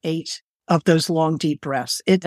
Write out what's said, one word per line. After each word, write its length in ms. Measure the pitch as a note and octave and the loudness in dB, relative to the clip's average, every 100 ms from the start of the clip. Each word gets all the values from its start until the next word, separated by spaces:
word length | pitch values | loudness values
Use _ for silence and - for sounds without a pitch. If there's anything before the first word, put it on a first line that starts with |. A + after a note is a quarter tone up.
eight 400 | E3 E3 - - _ _ - | -4 -4 -6 -12 _ _ 0
of 160 | E3 | 2
those 260 | - D#3+ - | 4 4 4
long, 280 | D#3+ D#3+ D#3 | 0 0 0
deep 240 | D#3 D3 | -2 -2
breaths. 420 | C#3+ C3+ B2 - | -4 -4 -4 -8
It's 220 | - F#3+ | -10 -10